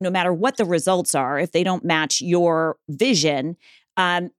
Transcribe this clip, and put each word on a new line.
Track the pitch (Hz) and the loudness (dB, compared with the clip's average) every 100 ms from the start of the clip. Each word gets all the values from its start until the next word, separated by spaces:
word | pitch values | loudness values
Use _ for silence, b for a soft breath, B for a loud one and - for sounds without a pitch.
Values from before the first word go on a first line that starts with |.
no | 185 | -2
matter | 185 180 | 0 0
what | 170 240 277 | 0 -2 0
the | |
results | 185 175 185 185 170 | 0 0 2 0 0
are, | 147 127 143 | -2 -2 -2
if | 170 | -2
they | 170 | 0
don't | 180 185 | 0 -2
match | 170 160 156 - | 0 0 0 -2
your | 175 175 175 160 160 - - | 0 2 2 2 -2 -4 -10
vision, | 143 254 190 151 139 147 175 b b b - | -2 2 2 2 0 -4 -8 b b b -2
um, | 180 175 180 | 0 0 -4